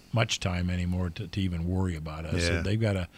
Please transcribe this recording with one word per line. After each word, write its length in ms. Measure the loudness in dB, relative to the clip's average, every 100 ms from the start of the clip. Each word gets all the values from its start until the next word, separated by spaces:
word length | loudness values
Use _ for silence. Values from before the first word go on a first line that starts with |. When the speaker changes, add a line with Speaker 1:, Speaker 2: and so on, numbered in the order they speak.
| -2
Speaker 1:
much 280 | 0 2 0
time 280 | 0 0 0
anymore 420 | 0 0 0 -2
to, 180 | -4 -6
to 120 | -2
even 280 | 0 0 0
worry 260 | 0 0 -2
about 280 | -6 -6
us. 200 | -2 0
So 100 | 2
Speaker 2:
Yeah. 60 | 2
Speaker 1:
they've 180 | 2 2
gotta, 260 | 2 0 -2